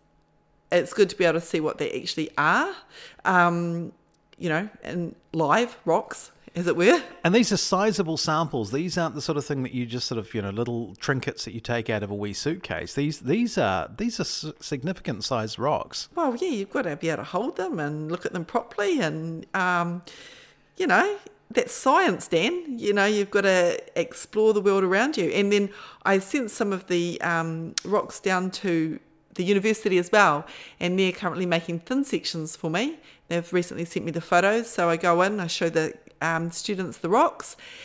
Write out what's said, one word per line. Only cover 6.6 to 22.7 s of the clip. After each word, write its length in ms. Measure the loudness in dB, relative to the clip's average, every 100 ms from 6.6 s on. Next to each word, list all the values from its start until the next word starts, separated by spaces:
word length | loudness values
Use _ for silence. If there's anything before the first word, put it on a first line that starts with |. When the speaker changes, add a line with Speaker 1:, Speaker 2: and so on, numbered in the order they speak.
| 0
Speaker 1:
it 100 | 4
were. 240 | 6 6 2 -2
Speaker 2:
And 120 | 4
these 180 | 6 4
are 40 | 2
sizable 600 | 2 2 2 2 0 -2
samples. 560 | 0 0 0 -2 -2
These 240 | -2 -2 -2
aren't 180 | -2
the 60 | -2
sort 140 | -4 -4
of 80 |
thing 180 | -2 -4
that 80 | -4
you 120 | -4
just 240 | -4 -4 -4
sort 100 | -6
of, 140 | -6
you 80 | -4
know, 80 | -4
little 440 | -2 -2 -2 -6 -6
trinkets 480 | -2 -2 -4 -8
that 100 | -10
you 60 | -10
take 300 | -4 -4 -2
out 120 | -2
of 80 | -4
a 40 |
wee 180 | -4 -6
suitcase. 600 | -4 -4 -6 -6 -8 -6
These, 260 | -2 -2 -2
these 380 | -2 0 0 0
are, 320 | 0 0 -4 -6
these 220 | -4 -4
are 40 |
s-, 300 | -6 -6 -10 -12
significant 640 | -8 -6 -4 -6 -6 -6
sized 340 | -2 -2 -2 -2
rocks. 500 | -2 -2 -4 -10 -8
Speaker 1:
Well, 220 | -2 -2 0
yeah, 120 | -2
you've 220 | -2 -2
got 120 | -4
to 140 | -2 -4
be 140 | -2
able 80 | -4
to 60 |
hold 320 | -4 -4 -4 -4
them 220 | -4 -4
and 320 | -4 -4 -6
look 140 | -6
at 80 | -6
them 120 | -6
properly 560 | -4 -4 -4 -4 0 0
and, 440 | 0 -2 -6 -8 -6
um, 480 | -2 0 0 -2 -6 -10 -20 -20 -20 -20 _ _ -4
you 100 | 2
know, 300 | 4 2 -2 -10 -20 -6
that's 240 | -2 0
science, 520 | 2 4 6 4 2 0
Dan. 500 | 2 2 -2 -6